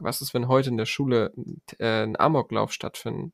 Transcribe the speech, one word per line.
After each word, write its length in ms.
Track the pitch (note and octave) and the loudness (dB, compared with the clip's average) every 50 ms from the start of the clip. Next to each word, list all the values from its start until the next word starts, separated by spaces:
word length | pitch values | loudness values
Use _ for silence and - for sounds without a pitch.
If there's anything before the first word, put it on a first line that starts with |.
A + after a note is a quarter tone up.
was 200 | - A#2 A#2+ - | -6 -4 -4 -4
ist, 140 | C3 - - | -4 -4 -2
wenn 140 | B2 A#2+ B2+ | -2 2 4
heute 200 | C3 C3+ C3+ C3+ | 4 4 4 2
in 80 | A#2+ | 0
der 80 | A2 A2 | -2 -2
Schule, 480 | - - - C#3+ C3+ B2 A2+ G#2 - - - - - - - - - - - | -2 -2 -2 0 2 4 2 2 0 -2 -8 -12 -12 -12 -14 -16 -16 -8 -2
äh, 240 | A2+ A2+ A2 A2 A2 | 0 0 2 2 0
ein 160 | A2 G#2+ - | 0 2 2
Amoklauf 540 | - D3+ D#3+ C#3 A2+ - A2+ G#2+ G#2+ A2+ - | 4 4 4 2 0 0 0 0 0 0 -2
stattfinden 600 | - - - - - - A2+ - G2 G2 E3+ | -6 -8 -8 -10 -8 -8 -6 -6 -6 -8 -10